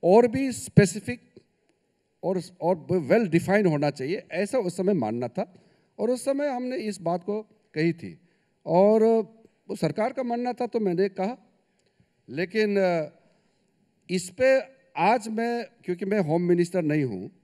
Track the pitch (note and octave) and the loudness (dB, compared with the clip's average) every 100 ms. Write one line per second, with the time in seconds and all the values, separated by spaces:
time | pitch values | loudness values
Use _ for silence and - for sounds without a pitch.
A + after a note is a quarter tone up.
0 | E3 G#3 B3 B3+ C4+ A#3 - - G3+ G#3+ | 6 6 6 2 -4 -6 4 6 6 0
1 | A3 B3 _ - _ _ _ _ _ _ | -10 -12 _ -20 _ _ _ _ _ _
2 | _ _ E3+ F#3 D#3+ - D#3+ F3+ C3+ F#3 | _ _ -4 -4 -6 -4 -2 -2 0 -2
3 | C3 G3+ G#3 D#3+ C#3 G3+ G3 D3 D3 C#3 | 4 2 2 -4 0 2 4 2 0 -2
4 | C3+ F#3+ - D#3+ G#3 C4 F#3 F3 F#3 G3 | -6 -6 -6 -6 -2 -2 -4 -2 0 0
5 | A2 A#2 A#2+ - A3+ - _ _ _ - | 0 -4 -6 -6 -8 -10 _ _ _ -6
6 | A3 B3+ C#4 C#4 D4 B3 B3+ B3+ G#3+ G3+ | -4 -2 -2 -2 -2 -4 -6 -6 -6 -6
7 | E3 F3 F3 G#3 G#3+ _ _ D#3 E3 E3 | -4 -4 -4 -8 -8 _ _ -2 -2 -2
8 | F#2+ - _ _ _ _ - E3 G3+ A3 | -10 -16 _ _ _ _ 0 4 6 6
9 | A3 A3+ G3 - _ _ _ G#3 D#3+ D3 | 4 2 -2 -12 _ _ _ -4 -4 -2
10 | A3+ C4 B3 A#3+ B3 A#3+ B3 A#3 G3+ E3+ | -4 -2 -6 -4 -4 -4 -6 -2 -2 0
11 | G3 G3 F#3+ B3+ _ _ _ _ _ _ | -2 -2 -6 -6 _ _ _ _ _ _
12 | _ _ - C3 F3+ A3 G#3+ G3+ F#3 E3+ | _ _ -14 -6 -4 0 2 2 2 0
13 | D3+ _ _ _ _ _ _ _ _ _ | -4 _ _ _ _ _ _ _ _ _
14 | _ F#3 - - C4 C4+ - _ _ - | _ -6 -6 0 4 4 0 _ _ -2
15 | F3+ A#3+ G#3+ A3 A#3 A#3+ G#3 _ - F3 | 2 2 -2 -4 -4 -4 -8 _ -8 -6
16 | G3 G#3 D#3+ E3 F3 F3 F3 F#3 D#3 D3+ | -2 0 2 0 2 2 2 0 0 0
17 | C3+ F#2+ G2+ _ | -2 -4 -12 _